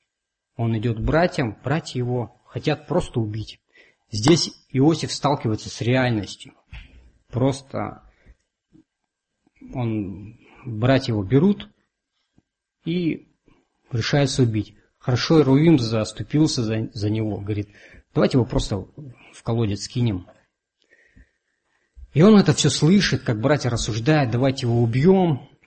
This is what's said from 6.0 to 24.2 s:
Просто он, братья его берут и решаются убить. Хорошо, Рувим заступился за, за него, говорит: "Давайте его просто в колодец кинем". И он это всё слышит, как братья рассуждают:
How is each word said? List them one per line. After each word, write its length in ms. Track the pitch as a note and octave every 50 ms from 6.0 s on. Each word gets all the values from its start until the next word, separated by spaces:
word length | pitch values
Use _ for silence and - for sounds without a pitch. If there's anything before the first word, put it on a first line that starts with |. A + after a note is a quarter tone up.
| B2+ B2 A#2 G#2 F#2 - - - - - - _ _ _ - - - - - - - - _ _ _
Просто 840 | _ - A#2 B2+ C3+ B2+ - - _ - G#2 G#2 - - - _ _ _ _ _ - - _ _ _ _ _ _ _ _ _ _ _ _ _ _ _ _ _ _ _ _ _ _ _ _ - - B3 -
он, 680 | C3 A#2+ A2+ A2 G#2+ G2 F2+ F#2+ G2 G2+ G2+ - _ _ _ - - -
братья 480 | B2 A2 G#2+ A#2 B2+ C3+ C3 - -
его 120 | A2+ G#2 F#2+
берут 460 | F#2+ B2+ C#3 E3+ G3+ G3+ - - - _ _ _ _ _ _ _ _ _ _ _ _ _ _ _ _ _ _ _ _ _ _ -
и 420 | D#3+ E3+ F3+ F3 D3+ - - - _ _ _ _ _ _ _ _ _ _ _ _ -
решаются 520 | - A2+ - - - C#3+ C#3+ C3 - - B2+
убить. 340 | A2+ G#2+ G#2+ G#2 - - _ _ _ _ _
Хорошо, 440 | - - B2 A#2+ - - E3 D#3 C#3+
Рувим 360 | C3 C3 C#3+ D#3 E3+ D#3+ C3+
заступился 840 | A#2 A2 A2+ A2 G#2+ - - - G#2 - - D3+ D#3 D3+ - C3 A2+
за, 260 | G#2+ A2 A2 A2+ - -
за 160 | G#2 G2+ G#2+
него, 280 | G#2+ A2 A2 G#2+ G2+
говорит: 300 | F#2+ G2 G2+ G#2+ G#2 G2+ - _ - - - - - _ _ -
"Давайте 240 | D3+ F3 E3+ -
его 80 | C3 A2+
просто 320 | - - C3+ - - A2
в 680 | F#2+ G2 - - - D3+ C3 - _ - - - - -
колодец 460 | A#2+ A#2 A#2 A#2 G2+ G2+ G2+ - -
кинем". 380 | - B2 A#2+ A#2 F#2+ F2+ F2 - - _ _ _ _ _ _ _ _ _ _ _ _ _ _ _ _ - - _ _ _ _ _ _ _ _ _ _ _ _ _ _ - - - -
И 80 | C#3
он 160 | E3+ G#3+ A3
это 160 | G3+ - D#3 C3+
всё 160 | - - C#3+
слышит, 540 | - - D3 D#3 G3 G#3 D3+ - C#3 B2+ -
как 180 | - A2+ G#2+
братья 280 | A2+ C#3 D3 C3+ - A#2+
рассуждают: 600 | A#2 A2 - - G#2+ A2+ A2+ D3+ D#3+ D3+